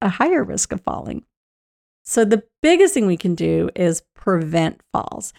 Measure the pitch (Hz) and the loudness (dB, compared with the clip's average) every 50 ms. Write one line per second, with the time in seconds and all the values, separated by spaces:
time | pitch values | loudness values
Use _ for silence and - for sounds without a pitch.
0 | - 196 175 - 247 330 370 294 202 - - - - - - 185 - - - - | -4 -4 0 0 0 2 2 0 0 -2 -4 -6 -4 -4 -6 -6 -6 -6 -6 -6
1 | - - - - - _ _ _ _ _ _ _ _ _ _ _ _ _ _ _ | -8 -10 -10 -12 -12 _ _ _ _ _ _ _ _ _ _ _ _ _ _ _
2 | _ - - 240 226 202 233 214 - _ _ _ - 311 359 339 392 339 - 269 | _ -4 0 2 2 4 2 0 0 _ _ _ 2 4 6 6 6 4 4 2
3 | 214 190 175 165 - 185 170 165 - 160 165 160 170 - - - 180 170 165 - | 2 2 0 0 0 -2 -2 0 0 0 0 0 -2 -4 -2 -2 0 0 0 -2
4 | - _ _ - - 202 185 165 160 151 165 165 160 - - - _ _ - - | -8 _ _ -6 -2 0 0 0 -2 -2 0 0 0 -2 -4 -8 _ _ -6 -6
5 | - - - - 202 - - | -6 -6 -10 -12 -14 -16 -18